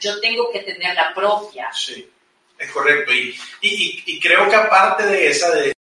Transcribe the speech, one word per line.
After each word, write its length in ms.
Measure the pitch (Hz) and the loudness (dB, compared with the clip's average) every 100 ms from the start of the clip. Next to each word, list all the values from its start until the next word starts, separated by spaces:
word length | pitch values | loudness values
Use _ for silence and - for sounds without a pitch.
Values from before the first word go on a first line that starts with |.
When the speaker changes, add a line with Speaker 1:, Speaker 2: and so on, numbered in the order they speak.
Speaker 1:
yo 180 | 208 208 | -6 -4
tengo 320 | 226 226 240 | -4 -2 -2
que 80 | 196 | -4
tener 340 | 196 185 180 165 | -8 -8 -6 -2
la 180 | 170 | -2
propia. 580 | 190 202 208 208 - - | 0 0 0 -4 -12 -10
Speaker 2:
Sí, 380 | - - - - _ _ _ _ - | -8 -10 -10 -18 _ _ _ _ -14
es 140 | 165 | -10
correcto. 420 | 143 139 - - | -2 2 2 2
Y, 260 | - 123 - - - | 0 -2 -8 -16 -4
y, 80 | - | -4
y, 340 | - - - - | -2 -4 -6 -10
y 120 | - | -4
creo 300 | 175 185 202 | 2 4 6
que 60 | 220 | 4
aparte 500 | 214 190 196 190 202 | 6 4 4 2 0
de 220 | 196 151 | 2 2
esa, 220 | 147 170 | 2 2
de, 220 | 156 139 - | 2 0 -4